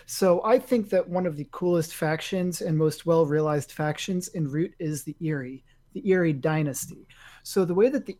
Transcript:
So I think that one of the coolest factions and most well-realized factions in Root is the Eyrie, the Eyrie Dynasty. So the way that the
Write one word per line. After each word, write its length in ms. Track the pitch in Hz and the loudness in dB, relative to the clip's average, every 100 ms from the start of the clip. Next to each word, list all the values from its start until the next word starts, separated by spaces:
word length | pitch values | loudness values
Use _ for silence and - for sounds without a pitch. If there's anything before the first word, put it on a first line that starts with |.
| - | -12
So 360 | - 190 175 | 0 4 4
I 140 | 220 254 | 4 4
think 320 | - 247 202 | 4 -2 0
that 180 | 185 170 | 0 0
one 200 | 180 180 | -2 -2
of 80 | 147 | -4
the 120 | 143 | -8
coolest 420 | - 180 175 160 | -4 0 2 0
factions 680 | - 160 156 - 190 180 170 | -2 -2 -2 -2 -2 -2 -2
and 160 | 190 156 | -2 2
most 280 | 156 156 165 | 2 0 2
well-realized 640 | 165 151 151 151 147 - | 2 4 2 0 -2 -4
factions 580 | - 151 147 - 180 180 | -4 -4 -4 -4 -6 -6
in 180 | 180 147 | -4 -4
Root 260 | 147 190 - | -2 -4 -4
is 240 | 160 151 | -6 -6
the 120 | - - | -8 -6
Eyrie, 420 | 160 147 127 135 _ _ _ | -4 -4 -6 -12 _ _ _
the 160 | - 196 | -4 2
Eyrie 220 | 185 170 | 4 4
Dynasty. 720 | 139 156 156 151 127 - - - - - - | 2 2 2 0 -4 -10 -14 -20 -20 -20 -20
So 200 | - 202 | -6 0
the 100 | 175 | 2
way 140 | 175 240 | 4 4
that 160 | 277 - | 2 -6
the 120 | - | -6